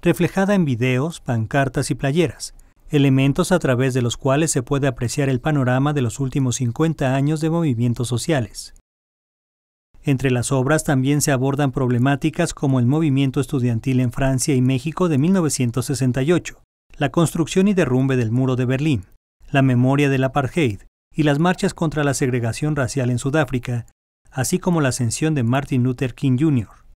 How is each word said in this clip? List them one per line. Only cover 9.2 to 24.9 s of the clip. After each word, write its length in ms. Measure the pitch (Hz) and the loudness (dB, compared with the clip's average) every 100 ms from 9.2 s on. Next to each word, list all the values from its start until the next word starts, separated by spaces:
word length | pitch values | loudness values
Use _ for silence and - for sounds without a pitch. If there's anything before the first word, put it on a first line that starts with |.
| _ _ _ _ _ _ _ - | _ _ _ _ _ _ _ -10
Entre 300 | - 135 135 | -2 0 2
las 180 | 123 117 | 0 0
obras 320 | 135 127 156 | 0 2 0
también 380 | 151 135 131 147 | 0 0 2 0
se 100 | 139 | 2
abordan 400 | 135 135 135 143 | 0 0 0 -2
problemáticas 840 | 127 127 123 127 139 160 - 170 | 0 0 2 2 2 -2 -2 -4
como 260 | - 147 131 | -2 0 2
el 60 | 120 | 2
movimiento 540 | 151 165 135 139 127 | 2 2 2 0 0
estudiantil 600 | 135 139 123 113 135 127 | -2 0 0 0 0 0
en 100 | 123 | 0
Francia 440 | - 135 131 - | 0 0 0 0
y 60 | 135 | 2
México 480 | 127 131 160 151 180 | 2 0 -2 -2 0
de 80 | 143 | 2
mil 140 | 156 | 2
novecientos 540 | 190 160 - 123 123 123 | 2 0 0 -2 -2 -4
sesenta 360 | 135 131 123 | -2 0 0
y 100 | 135 | 0
ocho, 300 | 185 - - _ _ _ - | 0 -2 -18 _ _ _ -4
la 140 | 147 | -2
construcción 580 | - 160 165 156 - 190 | 2 0 0 -2 2 2
y 60 | |
derrumbe 420 | 190 165 127 135 127 | 2 2 2 2 0
del 160 | 113 | 0
muro 240 | 120 131 127 | 0 0 0
de 80 | |
Berlín, 420 | 127 131 156 123 - _ _ _ - | 0 0 0 -2 -4 _ _ _ -2
la 120 | 143 | 2
memoria 460 | 135 123 127 139 143 | 4 4 2 2 2
del 160 | 135 | 2
apartheid 560 | 131 143 127 - 139 101 - _ _ | 0 -2 -2 0 -2 -2 -14 _ _
y 80 | - | -2
las 160 | 151 143 | 0 2
marchas 360 | 175 180 190 | 2 0 -2
contra 300 | - 165 147 | -2 -4 0
la 100 | 143 | -2
segregación 600 | 135 135 123 117 110 151 | 0 -2 -2 -4 -4 -4
racial 360 | 147 123 139 123 | -2 -2 -2 -2
en 80 | 123 | -2
Sudáfrica, 680 | 139 151 143 127 120 120 - _ _ _ _ | -2 -2 0 -4 -4 -8 -8 _ _ _ _
así 280 | - 123 180 | -6 -2 0
como 220 | 185 170 | 0 2
la 80 | |
ascensión 460 | 139 | 0